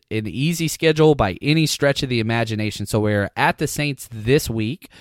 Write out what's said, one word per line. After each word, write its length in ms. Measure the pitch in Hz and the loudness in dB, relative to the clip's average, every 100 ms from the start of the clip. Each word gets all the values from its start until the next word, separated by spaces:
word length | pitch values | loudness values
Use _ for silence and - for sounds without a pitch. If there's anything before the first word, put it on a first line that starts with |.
| - | -4
an 160 | 110 107 | -6 -4
easy 400 | 104 156 165 160 | -4 -2 -2 -4
schedule 480 | - 160 156 156 135 | 0 2 6 6 6
by 240 | 101 87 | 2 0
any 240 | 135 160 151 | 0 2 2
stretch 380 | - 139 - | 2 0 0
of 60 | 131 | -2
the 100 | 120 | -2
imagination. 640 | 110 113 113 107 107 - 101 | 0 0 -2 -2 -4 -6 -4
So 140 | 110 | 0
we're 320 | 107 104 98 - | 0 0 -2 0
at 220 | 151 - | 0 0
the 100 | 151 | -4
Saints 400 | - 147 131 - | -4 -4 -6 -12
this 360 | 113 110 147 - | -6 0 2 0
week. 420 | 113 107 165 - - | -4 -4 -6 -14 -20